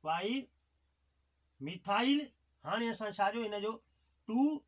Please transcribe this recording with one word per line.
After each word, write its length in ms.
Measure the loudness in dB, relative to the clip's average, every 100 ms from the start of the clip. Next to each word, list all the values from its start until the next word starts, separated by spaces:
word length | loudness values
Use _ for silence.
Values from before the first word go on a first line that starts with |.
فائيو 400 | -2 -2 0 -2 -4 _ _ _ _ _ _ _ _ _ _ _
ميٿائيل. 600 | -12 -10 0 2 4 2 0 _ _ _
هاڻي 260 | -4 -2 -2
اسان 220 | -2 -6
ڇا 200 | 0 0
جو؟ 120 | 2
هن 180 | -4 -2
جو 180 | -4 -6 _ _ _ _ -2
ٽو 320 | 2 4 2